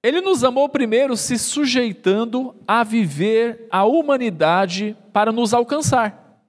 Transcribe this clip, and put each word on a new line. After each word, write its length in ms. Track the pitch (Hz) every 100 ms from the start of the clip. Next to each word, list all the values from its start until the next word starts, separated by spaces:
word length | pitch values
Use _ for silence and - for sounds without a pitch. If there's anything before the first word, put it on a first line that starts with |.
Ele 180 | 233 320
nos 220 | 381 339
amou 260 | 254 247 285
primeiro 480 | 285 233 226 269 233
se 220 | - 240
sujeitando 1160 | - 285 285 254 240 185 185 202 233 247 262 - -
a 160 | 220
viver 840 | 220 226 185 143 196 220 233 233 -
a 140 | 185
humanidade 1120 | 202 311 294 269 233 165 156 180 196 180 214 214 -
para 180 | 202 214
nos 240 | 226 233
alcançar. 880 | 240 240 294 311 262 214 - _ _